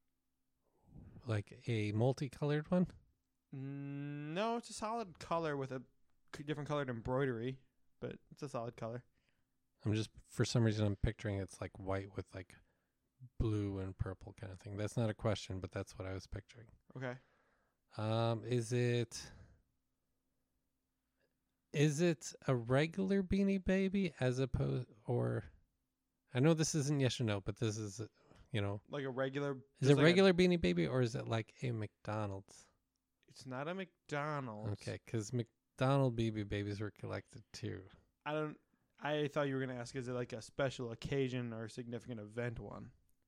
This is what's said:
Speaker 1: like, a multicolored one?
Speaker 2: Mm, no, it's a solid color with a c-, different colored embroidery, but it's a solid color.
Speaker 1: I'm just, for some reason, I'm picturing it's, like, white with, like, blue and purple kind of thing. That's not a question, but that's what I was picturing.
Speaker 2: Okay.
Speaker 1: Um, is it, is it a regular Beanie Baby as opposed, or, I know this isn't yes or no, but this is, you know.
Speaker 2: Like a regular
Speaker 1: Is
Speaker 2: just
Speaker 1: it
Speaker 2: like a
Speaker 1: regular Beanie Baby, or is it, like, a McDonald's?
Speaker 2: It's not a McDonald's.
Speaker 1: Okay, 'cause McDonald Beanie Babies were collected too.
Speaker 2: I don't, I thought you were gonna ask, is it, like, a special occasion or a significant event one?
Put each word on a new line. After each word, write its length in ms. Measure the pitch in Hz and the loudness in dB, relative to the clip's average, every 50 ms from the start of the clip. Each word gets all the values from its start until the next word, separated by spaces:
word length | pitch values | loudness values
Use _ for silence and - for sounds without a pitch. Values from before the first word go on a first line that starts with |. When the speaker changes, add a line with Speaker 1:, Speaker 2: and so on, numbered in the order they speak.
| _ _ _ _ _ _ _ _ _ _ _ _ _ _ _ _ _ - - - - - - - - 113 | _ _ _ _ _ _ _ _ _ _ _ _ _ _ _ _ _ -20 -20 -20 -20 -18 -20 -10 -4 -2
Speaker 1:
like, 320 | 110 104 101 - - - - - | -2 -2 -2 -6 -12 -10 -4 -2
a 240 | 117 110 104 104 | 0 0 0 0
multicolored 800 | 101 107 117 131 131 - 156 127 - - 151 143 147 151 151 - | 2 2 4 2 2 0 -2 -6 -6 -4 -2 0 0 0 0 2
one? 160 | 180 180 185 - - - - _ _ _ _ _ _ _ _ _ - | 4 4 4 2 -2 -10 -20 _ _ _ _ _ _ _ _ _ -12
Speaker 2:
Mm, 800 | 135 135 139 139 139 143 139 143 139 143 143 147 147 147 151 160 | -10 -8 -8 -8 -8 -8 -8 -8 -6 -6 -6 -6 -8 -6 -4 -2
no, 240 | 185 214 233 233 240 | 0 0 0 0 -2
it's 120 | - - | -4 -8
a 40 | 220 | -10
solid 460 | - 226 214 233 233 226 180 151 - | -6 -4 -2 -2 -2 -4 -6 -10 -10
color 360 | - - 170 165 165 156 143 139 | -4 -2 0 0 0 0 0 0
with 140 | 135 131 | -2 -2
a 100 | 131 131 120 - _ _ _ _ _ _ _ _ - | -4 -6 -8 -10 _ _ _ _ _ _ _ _ -14
c-, 80 | - 147 | -8 -4
different 240 | 147 156 147 143 135 | -4 -4 -2 -2 -2
colored 200 | 147 147 143 127 | 0 0 0 -2
embroidery, 680 | 120 113 101 127 127 131 143 135 120 110 117 131 135 131 _ _ _ _ _ _ _ - | -4 -4 -2 0 2 2 2 2 0 0 -2 -4 -4 -6 _ _ _ _ _ _ _ -10
but 160 | - - - - _ - | -8 -8 -8 -8 _ -18
it's 120 | 156 - 151 | -16 -12 -10
a 60 | 135 | -6
solid 260 | - 123 113 120 - | -6 -6 -6 -6 -8
color. 280 | - 117 113 117 123 - _ _ _ _ _ _ _ _ _ _ _ _ _ _ _ - | -8 -8 -8 -8 -8 -12 _ _ _ _ _ _ _ _ _ _ _ _ _ _ _ -2
Speaker 1:
I'm 80 | 110 107 | 0 0
just, 160 | 107 107 - - - - - | 0 0 -2 -8 -18 -20 -8
for 160 | - - 120 | -2 -2 0
some 180 | - - 127 113 | 2 4 4 4
reason, 220 | 113 104 107 107 | 4 4 4 2
I'm 100 | 104 98 | 0 0
picturing 420 | - - 117 104 - - 107 98 98 | 0 -2 -2 -2 -2 -4 -4 -2 -4
it's, 200 | 95 - - - | -4 -6 -8 -10
like, 100 | 101 92 - - | -12 -12 -10 -10
white 300 | 98 92 95 98 98 101 98 | -6 -4 -2 -2 -4 -6 -8
with, 100 | 98 92 _ - | -10 -10 _ -10
like, 200 | 90 92 - - - _ _ _ _ _ _ _ _ _ _ _ - 127 - _ - | -14 -14 -14 -18 -20 _ _ _ _ _ _ _ _ _ _ _ -20 -20 -8 _ 0
blue 400 | 123 113 107 104 101 101 98 98 | 0 2 2 0 0 -2 -2 -4
and 180 | 95 95 92 - | -4 -6 -4 -6
purple 360 | - 98 92 - - 95 95 - | -6 -6 -6 -10 -12 -16 -14 -12
kind 120 | - 98 95 | -12 -12 -12
of 60 | 95 | -12
thing. 180 | - 104 101 98 | -12 -8 -6 -4
That's 200 | 104 101 - 127 | -4 -2 0 0
not 120 | 117 107 | 0 0
a 40 | 104 | 0
question, 460 | - - 117 101 - - - 95 95 | 0 0 0 0 0 -2 -6 -6 -6
but 120 | 92 98 | -6 -6
that's 260 | - 98 95 - - - | -6 -6 -6 -6 -8 -10
what 100 | 98 95 | -8 -8
I 60 | 95 | -8
was 140 | 95 - - | -8 -8 -8
picturing. 400 | - 104 - - - 110 107 117 - - _ - - 127 | -10 -10 -10 -12 -18 -20 -20 -20 -20 -20 _ -16 -12 -8
Speaker 2:
Okay. 160 | 131 123 123 131 _ _ _ _ _ _ _ _ _ _ _ _ _ _ - - | -6 -6 -8 -8 _ _ _ _ _ _ _ _ _ _ _ _ _ _ -8 -4
Speaker 1:
Um, 440 | 107 110 110 113 117 117 117 110 110 113 | -2 0 2 2 2 2 0 0 -2 0
is 240 | 123 123 113 107 | 0 0 0 0
it, 500 | 123 123 123 120 120 120 113 - - - - - - - - - - _ _ _ _ _ _ _ _ _ _ _ _ _ _ _ _ _ _ _ _ _ _ _ _ _ _ _ _ _ _ _ _ _ _ _ _ _ _ _ _ _ _ _ - | 2 2 2 4 2 2 0 -2 -4 -10 -12 -14 -16 -20 -20 -20 -20 _ _ _ _ _ _ _ _ _ _ _ _ _ _ _ _ _ _ _ _ _ _ _ _ _ _ _ _ _ _ _ _ _ _ _ _ _ _ _ _ _ _ _ 2
is 280 | 151 143 156 143 143 | 4 4 4 6 4
it 320 | 175 175 160 - - - - - - - | 4 4 4 2 -2 -12 -14 -6 0 2
a 80 | 135 | 2
regular 680 | 120 117 113 127 135 156 165 165 196 190 190 196 196 190 | 2 2 4 4 4 4 2 0 0 0 2 2 2 2
Beanie 400 | 175 202 196 202 196 196 190 180 | 2 2 4 4 4 4 2 2
Baby 500 | - 190 190 196 190 180 202 196 165 - - | 2 2 4 4 2 2 2 2 0 0 2
as 200 | 127 127 123 127 | 2 2 2 2
opposed, 480 | 135 127 - 139 139 139 139 131 123 - - - - | 2 2 2 2 2 2 0 0 -2 -4 -10 -10 -4
or, 380 | - 123 120 120 120 117 117 - - - - _ _ _ _ _ _ _ _ _ _ _ _ _ _ - | 0 0 2 2 2 0 -2 -4 -6 -12 -20 _ _ _ _ _ _ _ _ _ _ _ _ _ _ 2
I 60 | 123 | 4
know 140 | 131 160 165 | 6 6 6
this 200 | 156 160 - - | 6 4 2 2
isn't 240 | 160 131 143 151 139 | 0 2 2 2 4
yes 200 | 135 120 - - | 4 2 2 2
or 40 | 120 | 2
no, 160 | 110 104 98 | 2 2 0
but 160 | - - 101 - | 0 -4 -4 -2
this 180 | 120 110 104 110 | 0 -2 0 -2
is, 240 | 110 104 98 - 107 - _ _ _ - - - - _ | -4 -6 -6 -8 -10 -10 _ _ _ -20 -20 -20 -10 _
you 100 | - 110 | -2 0
know. 200 | 101 101 101 104 - - | 0 0 -2 -4 -6 -8
Speaker 2:
Like 140 | - 143 135 | -6 -6 -4
a 60 | 135 | -4
regular 420 | 123 127 135 135 135 143 143 143 139 127 - _ _ - | -2 0 0 0 0 0 -2 -2 -2 -4 -8 _ _ 2
Speaker 1:
Is 60 | 131 131 | 6 6
Speaker 2:
just 40 | |
Speaker 1:
it 40 | 143 | 8
Speaker 2:
like 60 | 131 143 | 10 10
a 20 | |
Speaker 1:
regular 280 | 165 175 185 190 196 180 | 8 10 10 8 8 8
Beanie 280 | 170 185 180 175 170 | 8 6 6 6 4
Baby, 260 | 170 180 175 175 165 147 | 4 2 2 2 2 2
or 140 | 127 131 | 2 2
is 140 | 127 113 120 | 2 2 2
it, 120 | 127 117 117 | -2 -2 0
like, 260 | 113 113 110 - - - - | 0 -2 -2 -4 -8 -6 -4
a 80 | 127 | -4
McDonald's? 920 | 120 110 107 98 _ _ - - 107 110 107 101 95 95 98 - - - - _ _ _ _ _ _ _ _ _ _ _ _ _ | -2 -2 -4 -6 _ _ -6 -4 -2 -2 -2 -2 -4 -6 -10 -14 -20 -20 -20 _ _ _ _ _ _ _ _ _ _ _ _ _
Speaker 2:
It's 160 | - - - | -20 -16 -12
not 220 | 135 127 127 143 160 | -10 -8 -6 -6 -6
a 60 | 180 | -6
McDonald's. 1000 | 196 190 - _ _ _ - 147 143 143 151 151 143 131 120 107 104 110 110 107 | -6 -8 -10 _ _ _ -6 -4 -2 -2 -2 -2 -2 -4 -4 -6 -6 -6 -6 -6
Speaker 1:
Okay, 260 | - - 117 104 101 - - | -6 -6 -6 -8 -8 -6 -4
'cause 260 | - 113 104 - 123 | -4 -4 -2 -2 -2
McDonald 840 | 120 113 - _ _ _ _ _ - 131 131 139 139 135 127 117 117 | -2 -2 -4 _ _ _ _ _ 0 2 2 4 4 4 2 2 0
Beanie 300 | 113 113 107 110 104 101 | 0 0 0 -2 -4 -2
Babies 320 | 107 101 101 104 101 98 | -2 -2 -2 -2 -4 -4
were 100 | 110 101 | -4 -6
collected 520 | - - - 104 101 101 - _ - 113 107 _ - | -8 -8 -10 -8 -8 -8 -10 _ -18 -20 -20 _ -12
too. 280 | - - 107 101 92 92 98 - - _ _ _ _ - | -8 -6 -6 -6 -8 -10 -16 -20 -20 _ _ _ _ -8
Speaker 2:
I 80 | 147 151 | -4 -2
don't, 240 | 156 156 151 151 - _ _ _ _ _ _ _ - | -2 -2 -4 -6 -10 _ _ _ _ _ _ _ -8
I 260 | - 147 151 151 151 135 | -4 -2 0 0 0 0
thought 180 | - 156 143 143 | 0 0 0 0
you 80 | 135 | 0
were 60 | 131 135 | -2 -2
gonna 140 | 127 127 123 | -4 -4 -6
ask, 160 | 120 117 - | -8 -8 -6
is 120 | 135 120 123 | -6 -6 -4
it, 60 | 127 | -4
like, 200 | 123 123 - 123 | -4 -4 -4 -6
a 80 | 113 | -10
special 500 | - - - - 143 127 - - 127 113 | -12 -8 -2 0 0 0 0 -2 -6 -6
occasion 600 | 113 - - - 143 139 135 127 120 127 120 117 113 | -6 -6 -4 -2 0 2 2 2 0 -2 -4 -4 -4
or 120 | 110 113 | -6 -8
a 40 | 107 | -8
significant 500 | - 135 123 117 120 113 - - 123 110 | -8 -10 -10 -8 -8 -8 -8 -8 -10 -10
event 400 | 104 104 107 120 120 123 117 - | -10 -8 -6 -4 -4 -2 -4 -6
one? 320 | 101 101 - 101 110 113 - _ _ _ _ _ _ | -8 -10 -12 -12 -14 -16 -18 _ _ _ _ _ _